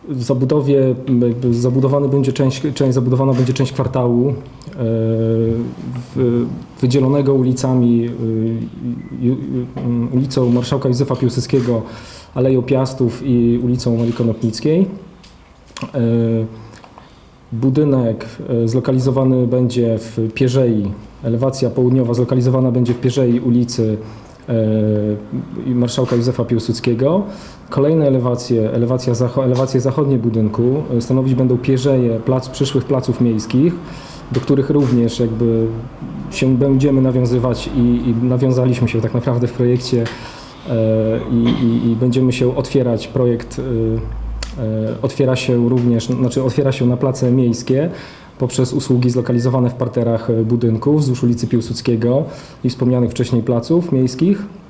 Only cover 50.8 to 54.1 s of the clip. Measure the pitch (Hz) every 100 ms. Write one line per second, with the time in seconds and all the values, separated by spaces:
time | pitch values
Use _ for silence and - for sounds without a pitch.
50.8 | 143 151 135 123 120 120 123 120 - -
51.8 | - 113 120 131 160 - - - 123 -
52.8 | 127 127 120 - 120 120 117 120 117 170
53.8 | 175 135 127